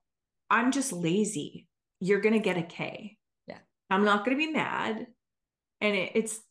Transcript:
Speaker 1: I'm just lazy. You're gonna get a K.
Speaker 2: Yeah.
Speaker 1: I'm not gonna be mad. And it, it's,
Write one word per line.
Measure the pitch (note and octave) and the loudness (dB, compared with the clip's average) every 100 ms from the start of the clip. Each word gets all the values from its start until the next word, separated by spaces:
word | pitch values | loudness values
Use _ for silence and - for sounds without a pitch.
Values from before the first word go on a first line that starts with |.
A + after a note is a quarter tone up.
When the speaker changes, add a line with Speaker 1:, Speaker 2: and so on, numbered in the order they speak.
| _ _ _ _ - | _ _ _ _ 0
Speaker 1:
I'm | G#3+ B3 | 2 2
just | C#4 C4 | 0 -2
lazy. | F3 E3 F#3+ G#3 D3 B2+ - - _ _ - | -2 0 0 0 -4 -8 -12 -20 _ _ -4
You're | F#3 G3+ | 0 2
gonna | G#3+ A3 | 4 2
get | G3 F3 | 2 -2
a | |
K. | E3+ - D3+ - G#3 _ _ _ - | -4 -6 -10 -10 -16 _ _ _ -20
Speaker 2:
Yeah. | - _ _ - | -20 _ _ -2
Speaker 1:
I'm | F#3+ G#3 | 2 4
not | G3+ | 4
gonna | G#3 C4+ | 2 0
be | D#4+ | 0
mad. | C#4+ - - G#3+ A3 - _ _ _ _ _ _ - | -2 -2 -2 -4 -6 -10 _ _ _ _ _ _ -4
And | G#3 G3+ | -2 0
it, | E3+ - | -2 -2
it's, | A3 - - | -2 -6 -14